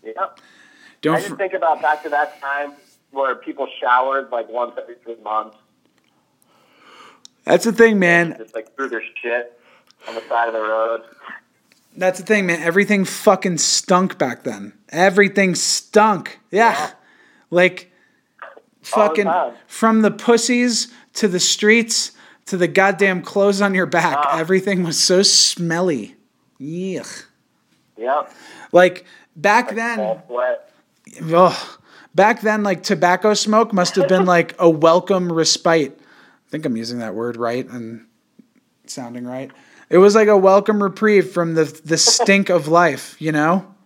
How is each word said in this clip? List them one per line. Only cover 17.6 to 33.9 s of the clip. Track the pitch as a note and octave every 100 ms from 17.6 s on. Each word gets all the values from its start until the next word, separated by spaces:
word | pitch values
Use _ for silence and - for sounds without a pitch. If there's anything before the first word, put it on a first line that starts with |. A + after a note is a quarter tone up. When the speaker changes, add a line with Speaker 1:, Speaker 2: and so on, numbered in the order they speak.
| F3+ F3+ - _ _ _ _ _
Speaker 1:
All | - - _ _
the | -
Speaker 2:
fucking | G#3+ G#3 G#3+ G3
Speaker 1:
time. | F3 C#3+ - _
Speaker 2:
from | - A3+ A3
the | G#3+
pussies | G#3+ - A#3 A#3 A#3+ B3 A3 - - _ -
to | G#3+
the | F3+
streets | - - G#3 A#3 A3+ - - _ - _ -
to | F#3+
the | E3+
goddamn | D3+ F#3+ F#3+ G3 F#3
clothes | D#3 G3+ G3+ G3
on | G3+
your | F#3+ F3
back. | F3 E3+ C#3+
Speaker 1:
Ah. | C#3+ C#3+
Speaker 2:
Everything | D#3+ F#3+ F#3+ F#3+
was | F3 E3
so | - F3+
smelly. | G3 - - - E3+ E3 F#3 C#3 G2 - _ _ _ _
Yuck. | C3+ E3+ F#3+ E3+ - - - _ _ _ _ _ _ -
Speaker 1:
Yep. | A#2 C#3+ C#3+ - - - -
Speaker 2:
Like, | F3 F3+ F3+ - - _ -
back | F3 G#3+ B3
Speaker 1:
Like, | G#3+
Speaker 2:
then, | A#3 A3+
Speaker 1:
fall | G#3+ A3 -
sweat. | B2 B2 A#2 - _ _ _ - - E3
Speaker 2:
ugh. | E3+ F3+ - - - _ - -
Back | - G3+ A#3
then, | G#3+ G#3+
like, | G#3 F#3
tobacco | - F#3 F3 F3 G#3+
smoke | F#3+ - G#3+ A3
must | G#3 F3+